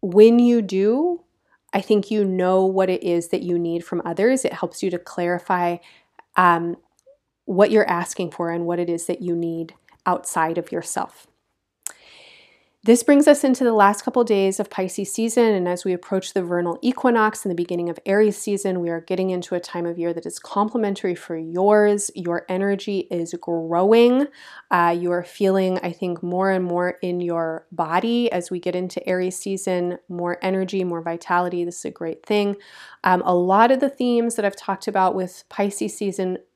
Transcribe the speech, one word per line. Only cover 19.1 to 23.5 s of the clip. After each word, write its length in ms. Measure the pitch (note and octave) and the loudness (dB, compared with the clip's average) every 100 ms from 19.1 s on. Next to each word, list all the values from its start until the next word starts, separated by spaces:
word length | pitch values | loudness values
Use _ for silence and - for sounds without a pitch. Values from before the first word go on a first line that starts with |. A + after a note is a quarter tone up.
| F#3 F#3 | -4 -2
into 240 | F3+ E3+ | -4 -4
a 60 | F3+ | -6
time 260 | F3 F3 E3+ | -6 -6 -6
of 120 | F3 | -4
year 140 | E3+ | -4
that 140 | E3+ E3 | -4 -8
is 120 | - | -14
complementary 760 | - - G#3+ A#3+ G#3 G3 F#3+ | -6 -2 -2 0 -2 -2 -4
for 200 | F3 - | -6 -8
yours. 760 | E3 D#3+ E3+ G3 G#3+ G#3 G#3 G#3 | -10 -6 0 4 6 4 2 -2
Your 300 | - F3 E3+ - | -8 -6 -6 -4
energy 640 | F#3 G3 G3 G3 G3 - | -4 -2 -2 -2 -4 -4
is 240 | F3 E3+ E3 | -6 -6 -8
growing. 840 | - | -6